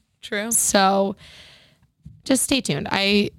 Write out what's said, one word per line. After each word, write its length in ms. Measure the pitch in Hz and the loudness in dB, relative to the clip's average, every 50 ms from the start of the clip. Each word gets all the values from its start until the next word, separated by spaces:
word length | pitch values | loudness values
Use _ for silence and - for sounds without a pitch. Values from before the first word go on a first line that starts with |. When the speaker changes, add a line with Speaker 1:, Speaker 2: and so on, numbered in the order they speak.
| _ _ _ _ | _ _ _ _
Speaker 1:
True. 300 | - - 220 202 214 233 | -12 -8 -8 -6 -4 -2
Speaker 2:
So 640 | 220 - - - - 202 190 190 196 196 196 196 190 - - - - - - - - - _ _ _ _ _ _ _ _ - - - - _ | -2 -2 0 2 4 4 4 4 4 2 0 0 -4 -8 -14 -20 -20 -20 -20 -20 -20 -20 _ _ _ _ _ _ _ _ -20 -20 -20 -8 _
just 200 | - 269 247 - | 0 0 0 0
stay 180 | - 285 262 | 0 -2 -2
tuned. 260 | - - 147 143 - 190 | -2 -2 -4 -4 -4 -4
I, 380 | - 190 196 196 208 208 208 - - | -2 -2 0 2 2 2 0 0 -4